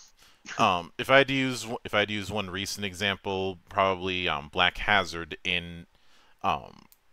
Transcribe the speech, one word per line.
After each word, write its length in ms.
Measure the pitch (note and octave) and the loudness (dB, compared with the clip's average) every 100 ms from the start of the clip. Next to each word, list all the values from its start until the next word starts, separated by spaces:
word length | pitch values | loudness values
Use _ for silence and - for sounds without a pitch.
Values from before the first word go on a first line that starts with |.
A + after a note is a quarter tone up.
| - _ - _ - - | -20 _ -20 _ -12 0
Um, 340 | A2 F2+ E2+ - | 2 2 -2 -8
if 100 | A#2+ | 4
I 100 | C3+ | 6
had 100 | C3+ | 6
to 60 | |
use 280 | C3+ C3 B2 | 2 -2 -4
w-, 160 | A2 A#2+ | -6 -8
if 100 | - | -2
I 60 | G#2 | 0
had 80 | G2+ | 2
to 60 | |
use 180 | G#2+ F#2+ | 0 -4
one 180 | G#2 F#2+ | -4 -4
recent 340 | F2+ G2 - | -6 -6 -6
example, 760 | G2+ F2+ G2+ F#2+ G2+ F#2+ F#2+ F2 - | -6 -2 -2 -2 -2 -2 -2 -6 -4
probably, 600 | G#2 F#2+ F#2 F#2 F2+ F2 | 2 2 2 -2 -2 0
um, 200 | D2+ D2 | -2 -4
Black 280 | F#2 F2+ - | 2 2 2
Hazard 600 | - G#2 F2 E2+ E2 - | 2 2 2 -4 -10 -8
in, 420 | F2+ F2+ E2+ E2+ - _ _ - _ _ | -4 -4 -6 -12 -18 _ _ -20 _ _
um, 440 | G2 D2+ G1+ G1+ - - _ | -2 -2 -4 -18 -20 -20 _